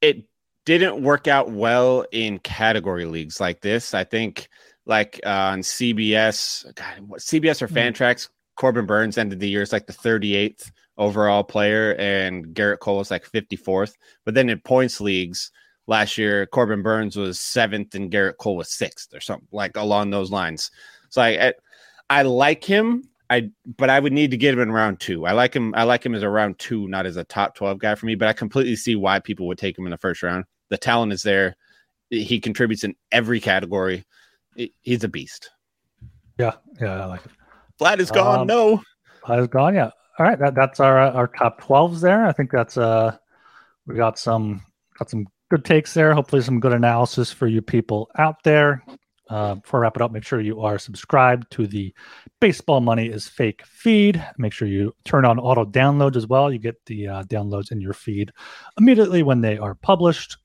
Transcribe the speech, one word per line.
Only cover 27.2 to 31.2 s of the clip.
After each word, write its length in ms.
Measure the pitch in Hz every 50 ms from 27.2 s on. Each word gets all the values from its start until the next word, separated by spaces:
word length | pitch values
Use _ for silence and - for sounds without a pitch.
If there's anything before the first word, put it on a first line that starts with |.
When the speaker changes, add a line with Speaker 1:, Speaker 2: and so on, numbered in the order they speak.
| 85
Speaker 1:
top 300 | _ - 101 101 101 -
twelve 240 | - 104 98 98 98
guy 160 | 110 107 104
for 120 | 104 -
me, 80 | 113 113
but 140 | 101 113 107
I 40 | 110
completely 440 | - - 107 - 135 135 123 117
see 200 | 101 - - 117
why 220 | 104 95 98 95 98
people 280 | - - 107 - 92
would 120 | 87 92 -
take 200 | - 98 87 -
him 80 | 92
in 40 | 90
the 80 | 85 82
first 240 | _ 92 87 - -
round. 220 | 87 87 92 92 _ _ _ _ _
The 80 | 104 95
talent 340 | - - 120 117 117 107 101
is 100 | 92